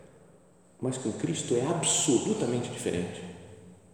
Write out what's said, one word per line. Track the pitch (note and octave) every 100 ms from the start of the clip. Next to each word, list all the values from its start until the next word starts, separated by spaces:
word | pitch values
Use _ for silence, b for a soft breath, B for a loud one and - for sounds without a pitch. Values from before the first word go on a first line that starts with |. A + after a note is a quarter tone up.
| - - - - - - - -
Mas | B2+ B2+
com | A2
Cristo | - D#3 D#3+ - A#2+
é | C#3
absolutamente | D#3+ - - - A#2 F#3+ G#3+ B2 B2 A#2
diferente. | - F#2+ F2 F2 - - - - - - - -